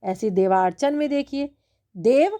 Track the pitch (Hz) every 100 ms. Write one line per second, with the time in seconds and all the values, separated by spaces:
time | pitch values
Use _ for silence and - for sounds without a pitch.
0 | - 185 220 185 190 190 185 170 277 294
1 | 294 285 285 277 285 _ _ _ _ 190
2 | 170 269 339 427